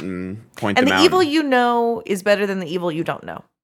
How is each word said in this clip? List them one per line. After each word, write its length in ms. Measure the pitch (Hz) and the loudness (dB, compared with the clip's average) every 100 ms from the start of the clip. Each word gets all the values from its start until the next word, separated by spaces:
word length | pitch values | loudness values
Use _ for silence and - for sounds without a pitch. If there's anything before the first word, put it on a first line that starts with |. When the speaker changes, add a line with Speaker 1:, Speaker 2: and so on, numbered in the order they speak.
Speaker 1:
and 400 | 85 90 92 104 - - | -8 -8 -8 -12 -16 -6
point 220 | 104 - | 0 2
Speaker 2:
And 80 | 254 | 4
Speaker 1:
them 60 | - | 4
Speaker 2:
the 40 | |
Speaker 1:
out. 40 | |
Speaker 2:
evil 180 | 370 370 | 4 4
you 200 | 320 302 | 2 2
know 600 | 294 254 240 240 233 233 - | 2 2 2 2 0 -2 -4
is 160 | 196 | -4
better 240 | 202 202 202 | 0 0 0
than 140 | 190 | -4
the 60 | 170 | -4
evil 180 | 180 175 | -4 -2
you 140 | 156 | -2
don't 200 | 165 139 | -4 -6
know. 200 | 87 82 - _ | -10 -14 -16 _